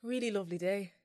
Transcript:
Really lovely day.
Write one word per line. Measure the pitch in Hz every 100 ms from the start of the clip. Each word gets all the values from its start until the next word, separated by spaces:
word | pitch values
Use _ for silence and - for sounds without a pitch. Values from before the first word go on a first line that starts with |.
Really | 226 254 233
lovely | 202 185 175
day. | 175 202 190 -